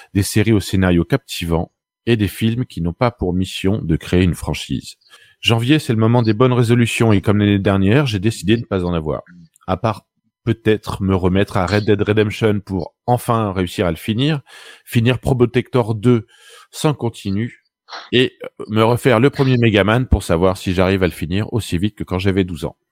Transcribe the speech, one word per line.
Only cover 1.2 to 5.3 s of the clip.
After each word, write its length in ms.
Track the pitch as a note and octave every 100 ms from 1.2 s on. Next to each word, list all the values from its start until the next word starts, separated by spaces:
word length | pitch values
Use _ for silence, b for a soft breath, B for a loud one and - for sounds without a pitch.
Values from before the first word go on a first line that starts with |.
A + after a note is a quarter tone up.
| - - E2+ E2 - _ _ _
et 140 | - A#2
des 100 | G2
films 380 | - A2 A#2 B2
qui 160 | -
n'ont 100 | E2+
pas 180 | E2 A#2+
pour 220 | - F#2
mission 480 | F2+ F#2 - F#2+ G#2
de 160 | D#2+ D2+
créer 260 | - F2+
une 120 | F#2
franchise. 600 | D#2 - D2 - C2 - - b b b